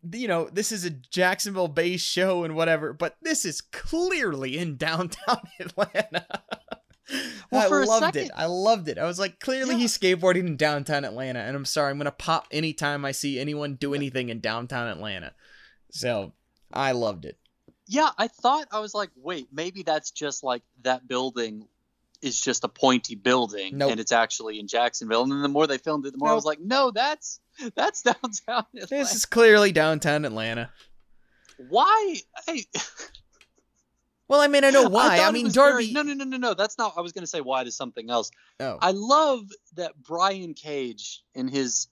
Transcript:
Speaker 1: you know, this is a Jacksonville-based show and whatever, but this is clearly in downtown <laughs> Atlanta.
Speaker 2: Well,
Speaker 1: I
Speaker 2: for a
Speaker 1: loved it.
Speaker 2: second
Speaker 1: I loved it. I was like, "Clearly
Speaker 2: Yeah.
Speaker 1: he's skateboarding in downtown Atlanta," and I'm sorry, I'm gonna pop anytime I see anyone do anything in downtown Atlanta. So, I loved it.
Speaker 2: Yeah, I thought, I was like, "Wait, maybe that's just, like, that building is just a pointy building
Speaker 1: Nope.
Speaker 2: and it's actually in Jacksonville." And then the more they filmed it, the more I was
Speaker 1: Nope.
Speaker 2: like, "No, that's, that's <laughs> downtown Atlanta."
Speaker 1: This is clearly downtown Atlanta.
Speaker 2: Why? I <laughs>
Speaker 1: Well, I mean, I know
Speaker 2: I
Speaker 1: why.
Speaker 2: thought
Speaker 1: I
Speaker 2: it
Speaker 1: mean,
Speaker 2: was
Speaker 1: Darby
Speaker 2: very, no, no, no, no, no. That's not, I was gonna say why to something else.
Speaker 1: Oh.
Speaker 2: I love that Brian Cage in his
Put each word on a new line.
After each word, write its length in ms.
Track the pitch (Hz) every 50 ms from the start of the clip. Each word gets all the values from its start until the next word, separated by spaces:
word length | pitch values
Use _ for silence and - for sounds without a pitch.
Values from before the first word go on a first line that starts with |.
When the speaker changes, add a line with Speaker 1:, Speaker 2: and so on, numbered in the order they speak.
| _ 170 165
Speaker 1:
you 140 | 233 254 226
know, 200 | 180 170 165 - -
this 180 | 185 214 - 226
is 120 | 208 175
a 60 | 175
Jacksonville-based 1120 | 160 131 123 _ - - 180 180 185 202 - 208 196 185 185 170 147 156 165 175 180 180 -
show 360 | - - 185 185 190 185 175 170
and 100 | 160 160
whatever, 360 | 156 165 165 165 156 151 151 -
but 240 | 151 175 160 - _ -
this 220 | 330 311 - -
is 160 | 185 147 -
clearly 960 | - _ - - - - - 320 349 370 370 330 269 202 156 135 135 131 127 151
in 180 | 180 170 147
downtown 680 | 127 156 160 160 165 185 180 - - - - 247 214 - - -
<laughs> 80 | -
Atlanta. 640 | - 147 - - 202 196 - - 214 - - 180 - _ - - _ _ - - _ _ - - _ _ _ _ _ - 277 262 - 247 233 214 - _
Speaker 2:
Well, 120 | - 262 214
Speaker 1:
I 20 | 190
Speaker 2:
for 140 | 294 285 269
a 40 |
Speaker 1:
loved 280 | 214 220 226 220 320 -
it. 140 | 147 135 -
Speaker 2:
second 40 | -
Speaker 1:
I 100 | - 160
loved 400 | 170 175 180 190 214 233 214 170 151
it. 80 | 131
I 80 | - 151
was 140 | 170 180 175
like, 220 | 196 190 - _
"Clearly 320 | - - 262 262 262 254 254
Speaker 2:
Yeah. 60 | 233
Speaker 1:
he's 180 | 240 233 - -
skateboarding 480 | - 185 185 175 170 185 180 180 185
in 100 | 175 156
downtown 480 | 131 151 151 147 143 139 - 151 143 139
Atlanta," 360 | 123 101 120 131 131 127 123
and 160 | 107 113 135
I'm 80 | 143 139
sorry, 260 | 131 - 156 147 139
I'm 80 | 139 143
gonna 140 | 147 143 -
pop 340 | _ - - 160 165 - - -
anytime 520 | 147 160 160 151 - 156 147 147 143 143
I 60 | 139
see 300 | 135 - - 143 139 127
anyone 340 | 131 151 147 147 147 143 143
do 200 | 127 147 143 139
anything 340 | 143 143 139 127 127 127 120
in 100 | 113 113
downtown 480 | - 113 110 117 120 123 139 123 120
Atlanta. 480 | 117 101 78 98 107 98 92 80 67 _ _ _ _ - - - - _ _ _ _
So, 420 | - - - 123 120 107 98 87 - _ _ _ _ _ _ _ -
I 200 | - 135 135 131
loved 320 | 123 117 107 104 87 -
it. 120 | 73 - _ _ _ _ _ _ _ _ _ _ _
Speaker 2:
Yeah, 220 | 190 277 311 294 -
I 120 | - 214 233
thought, 400 | _ _ - 240 269 311 302 262
I 80 | - 214
was 160 | 214 208 -
like, 160 | 208 202 180 _
"Wait, 320 | 127 127 156 180 160 127 _ 139
maybe 300 | 139 160 180 185 196 180
that's 300 | 160 156 151 - - -
just, 320 | - 151 147 135 - -
like, 180 | 135 123 120 _ _ _ _ 120
that 260 | 131 127 127 127 127
building 580 | 127 123 127 131 120 123 117 113 107 107 107 _ _ _ _ _ _ _ _ _ _ _ -
is 180 | 139 120 -
just 220 | - - 123 - -
a 60 | 120
pointy 480 | _ - - 135 127 123 - - 117
building 600 | 104 95 123 127 127 120 107 101 104 98 95 - 139
Speaker 1:
Nope. 120 | 139 139
Speaker 2:
and 80 | 123 110
it's 140 | 113 - 123
actually 480 | 117 113 110 - - 113 110 107 107
in 80 | 104 101
Jacksonville." 560 | 110 113 120 120 - - 120 110 110 113 123
And 80 | 135 139
then 100 | 139 143
the 60 | 143
more 180 | 143 147 156
they 120 | 151 139 127
filmed 280 | _ 160 156 147 135
it, 60 | 139 135
the 60 | 131
more 100 | 139 151
I 60 | 156
was 100 | - -
Speaker 1:
Nope. 40 | 156
Speaker 2:
like, 100 | 151 147
"No, 320 | 165 196 247 269 277 254 220
that's, 480 | 208 254 285 302 302 - - - - _ _ _ - 294 233 -
that's 280 | - - - - - -
<laughs> 0 |
downtown 640 | 240 226 - - 247 208 - _ - 240 247 208 _ _
Atlanta." 120 | 247 190
Speaker 1:
This 260 | 185 269 285 277 240 -
is 100 | 233 -
clearly 460 | - - 233 233 226 214 214 208 202 180
downtown 520 | 156 156 156 160 156 - 160 147 151 151
Atlanta. 460 | 139 110 110 110 113 113 117 117 117 - _ - _ - - _ _ _ _ _ _ _ _ _ _ -
Speaker 2:
Why? 640 | _ 262 247 302 359 392 392 427 440 427 392 339 - - _ _ - -
I 180 | - 339 277 196 _ -
<laughs> 20 | - - - - - - - _ - _ _ _ _ _ _ _ _ _ _ _ _ _ _ _ _ _ _ _ _ _ _
Speaker 1:
Well, 120 | 269 285
I 60 | 294
mean, 160 | 285 285 285 277
I 80 | 269
know 140 | 269 277 254
Speaker 2:
I 40 | 220
Speaker 1:
why. 280 | 185 220 254 240 185
Speaker 2:
thought 100 | 175 -
Speaker 1:
I 20 | 196
Speaker 2:
it 20 | 214
Speaker 1:
mean, 120 | 240 240
Speaker 2:
was 80 | 226 180
Speaker 1:
Darby 380 | 240 277 285 277 247 233 220 233
Speaker 2:
very, 0 |
no, 100 | 294 302
no, 120 | 294 285
no, 100 | 277 269
no, 120 | 262 262
no. 180 | 254 247 240 202
That's 240 | 170 202 214 - -
not, 160 | 233 208 165
I 40 | 170
was 100 | 175 175 160
gonna 140 | 196 180
say 140 | 156 - 170
why 240 | 143 127 135 131 127
to 80 | 120 117
something 380 | - 139 123 110 - 113 113
else. 200 | 123 120 107 - _ _ _ _ _ _
Speaker 1:
Oh. 180 | 131 135 110 -
Speaker 2:
I 120 | - 180 190
love 580 | 196 202 185 277 302 311 302 269 240 208 196 202 - _ _ _
that 260 | 160 220 - - 151
Brian 540 | 127 - 160 170 180 196 196 190 185 170 151
Cage 720 | - - 156 147 143 135 123 117 104 - - - - _ _ _
in 140 | - 131 131
his 400 | 131 139 135 123 120 - - _